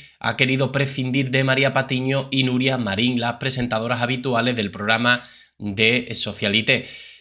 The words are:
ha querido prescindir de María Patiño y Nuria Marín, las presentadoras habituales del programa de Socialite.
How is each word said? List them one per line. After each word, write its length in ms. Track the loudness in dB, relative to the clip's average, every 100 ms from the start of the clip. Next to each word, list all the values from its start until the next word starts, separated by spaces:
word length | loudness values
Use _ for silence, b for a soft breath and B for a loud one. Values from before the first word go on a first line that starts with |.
| B B
ha 160 | -6 0
querido 340 | 0 2 0
prescindir 600 | 0 -2 -2 -2 -2 0
de 140 | 0
María 280 | 2 2 2
Patiño 560 | 0 0 -2 0 -2 0
y 120 | 0
Nuria 340 | 2 2 2 0
Marín, 420 | 0 0 0 0
las 160 | -2 -4
presentadoras 680 | -4 -2 -2 -2 -2 -2
habituales 520 | -2 -2 0 0 0
del 160 | 0 -4
programa 520 | -4 0 2 4 2 B B B _
de 540 | -6 2 4 4 0
Socialite. 720 | -2 -2 -2 0 2 2 0 B B B B